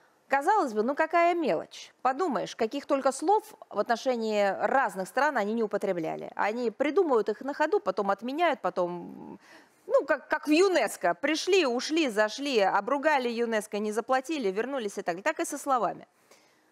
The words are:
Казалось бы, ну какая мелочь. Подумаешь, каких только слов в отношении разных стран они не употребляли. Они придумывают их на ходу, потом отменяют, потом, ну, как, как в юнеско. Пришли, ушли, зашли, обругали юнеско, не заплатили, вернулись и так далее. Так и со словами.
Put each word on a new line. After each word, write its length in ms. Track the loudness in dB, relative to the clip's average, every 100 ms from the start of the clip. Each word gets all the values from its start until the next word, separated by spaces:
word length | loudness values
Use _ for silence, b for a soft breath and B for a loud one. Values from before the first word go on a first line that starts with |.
| b b _
Казалось 440 | 2 4 2 2
бы, 100 | 0
ну 120 | 0
какая 400 | 0 2 4 4
мелочь. 580 | 2 0 0 -2 -14 -20 _
Подумаешь, 560 | -2 0 -2 -2 -4 -4
каких 300 | -4 -4 -2
только 260 | 0 2
слов 420 | 0 2 2 0 -14 -8
в 100 | -4
отношении 680 | -2 -2 -2 -2 0 2 2 2 0
разных 420 | 2 0 -4 -4
стран 280 | 0 0 0
они 160 | -2
не 100 | -2
употребляли. 680 | -2 -2 -2 -2 -4 -6 -8 -4
Они 340 | -4 -2 -4
придумывают 580 | -2 0 2 2 2 0
их 140 | -4
на 100 | -8
ходу, 280 | -2 0 0
потом 300 | 0 -2 -2
отменяют, 520 | -2 -4 0 0 0
потом, 760 | -2 -2 -4 -4 -12 -16 -18 -18 B B B _ 0
ну, 180 | 0 2
как, 200 | -2 0
как 180 | -4 2
в 20 |
юнеско. 640 | 4 6 4 0 0 0
Пришли, 540 | 0 0 0 2 2 4
ушли, 420 | 0 -2 0 0
зашли, 520 | 2 0 0 0 2
обругали 680 | 4 2 0 0 2 2 0
юнеско, 500 | -2 0 -2 -2 -4
не 140 | -2
заплатили, 580 | -4 0 0 0 -2 -2
вернулись 460 | -2 -4 -4 -6 -6
и 60 |
так 140 | -6 -2
далее. 60 |
Так 160 | -2 -2
и 40 |
со 140 | -4 -6
словами. 500 | -2 0 0 -4 -14 b b b b b b